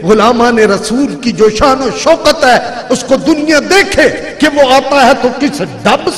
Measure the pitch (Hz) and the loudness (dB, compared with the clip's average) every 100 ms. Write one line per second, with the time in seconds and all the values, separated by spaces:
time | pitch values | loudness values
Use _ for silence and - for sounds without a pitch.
0 | 160 214 214 240 240 233 214 196 - 233 | 2 2 2 2 2 2 2 0 -2 -2
1 | 277 175 240 165 214 - 277 262 262 - | -2 -4 -6 2 2 2 0 0 -2 -4
2 | - 320 302 294 254 233 - 240 - 254 | 0 2 2 0 2 2 0 -10 -4 -4
3 | - 262 175 311 302 302 226 381 392 311 | 0 -2 0 0 2 0 2 0 2 2
4 | 302 - - - 302 285 262 269 269 277 | 0 0 -10 -2 -2 2 2 2 2 2
5 | 247 262 247 - 285 - 247 - 196 269 | 2 2 -2 -2 -4 -4 -8 -6 -2 -2
6 | 349 | -2